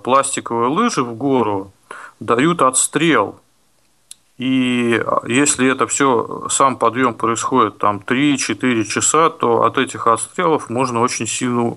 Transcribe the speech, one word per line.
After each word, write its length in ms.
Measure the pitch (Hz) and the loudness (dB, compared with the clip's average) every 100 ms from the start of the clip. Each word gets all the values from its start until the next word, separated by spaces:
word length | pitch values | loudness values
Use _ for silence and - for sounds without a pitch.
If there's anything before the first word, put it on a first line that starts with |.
пластиковые 640 | 120 135 131 - - 117 120 | 2 2 2 -4 -4 -2 0
лыжи 340 | 170 240 160 | 0 0 -2
в 120 | 120 | -4
гору 580 | 113 139 131 107 101 95 _ _ - - _ | -4 0 2 2 -2 -6 _ _ -20 -20 _
дают 400 | 113 117 160 170 | -2 0 0 2
отстрел. 800 | 131 - - 143 165 127 98 - _ _ _ _ _ _ _ - _ - | 2 2 -2 0 2 2 0 -6 _ _ _ _ _ _ _ -20 _ -8
И, 640 | 127 131 127 123 117 113 | -2 0 0 0 0 0
э, 140 | - - - | 0 -2 0
если 380 | 127 147 - 131 | 0 2 2 0
это 140 | 127 110 | 2 -2
все, 640 | - 139 117 - - - | 0 2 2 -2 -8 -4
сам 260 | - 135 113 | 2 2 2
подъем 380 | 117 120 127 | 0 2 0
происходит 640 | 110 113 113 - 127 107 - | 0 -2 -2 0 2 2 0
там 220 | 104 101 | -2 -2
три-четыре 840 | - 127 147 135 - 127 127 117 | -4 0 0 0 -2 -2 0 0
часа, 460 | 104 120 - 156 160 | -2 -2 0 2 2
то 320 | - 120 113 | 2 0 2
от 140 | 113 135 | 2 0
этих 280 | 127 110 117 | -2 -2 0
отстрелов 640 | 113 - - 170 143 - | 0 -2 -2 0 0 -2
можно 320 | 117 131 117 | -4 -2 0
очень 260 | 123 - 113 | -2 -2 -6
сильно 480 | - 127 120 117 | -4 -2 0 -2